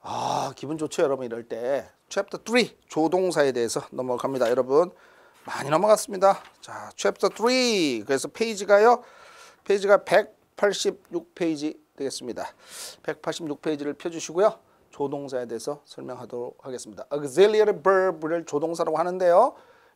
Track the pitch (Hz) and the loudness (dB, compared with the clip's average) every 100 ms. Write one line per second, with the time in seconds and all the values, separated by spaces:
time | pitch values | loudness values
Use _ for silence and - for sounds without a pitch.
0 | - 110 - 139 135 131 135 156 156 - | -12 -6 -4 -4 -4 -8 -10 -6 -6 0
1 | 151 135 123 117 - 113 123 139 - _ | 0 0 -4 -10 -10 -6 -2 -2 -4 _
2 | - - 202 170 - 240 175 - - 156 | -10 -6 -6 -8 -2 0 0 -4 -8 -2
3 | 160 180 185 160 139 123 117 151 - 131 | 0 0 0 2 2 2 -2 -4 -8 -8
4 | 127 123 135 135 117 127 123 143 180 - | -6 -4 -4 0 0 0 2 4 2 -2
5 | _ _ _ _ - - 135 156 214 214 | _ _ _ _ -14 -10 -2 2 4 2
6 | - 196 190 190 - _ - - - - | 0 2 2 2 -4 _ -18 -16 -16 -4
7 | 202 190 196 185 226 254 247 208 151 117 | -4 0 -2 0 0 2 2 2 0 -2
8 | 104 135 143 - 226 202 196 202 220 240 | -2 -2 -2 -6 -6 -4 4 6 6 4
9 | - - - - - _ - 202 196 202 | 0 -20 -20 -20 -20 _ -2 0 4 2
10 | - 185 - _ _ - 208 190 202 - | 4 2 2 _ _ -2 -2 0 -4 -6
11 | _ 170 - - 170 151 151 - _ - | _ -10 -10 -6 -4 -4 -6 -10 _ -10
12 | 135 - 127 95 - - - - - - | -10 -8 -10 -10 -12 -14 -20 -18 -18 -14
13 | - 147 - 156 160 143 165 147 143 139 | -10 -8 -8 -8 -8 -8 -6 -6 -6 -8
14 | 175 165 - 160 208 - _ _ _ - | -10 -8 -4 2 2 0 _ _ _ -8
15 | 139 143 139 127 120 113 143 147 - - | -6 -6 -8 -8 -8 -8 -8 -10 -12 -18
16 | 135 123 120 123 123 - 139 123 - 92 | -14 -14 -12 -12 -12 -14 -14 -14 -14 -16
17 | - 147 143 131 208 214 208 185 185 190 | -8 -8 -2 6 6 6 4 2 4 4
18 | 185 160 156 170 165 147 160 170 165 156 | 4 -2 -4 -6 -4 -4 -2 -2 -2 -2
19 | 180 185 180 180 269 - _ _ _ | -2 2 4 6 6 2 _ _ _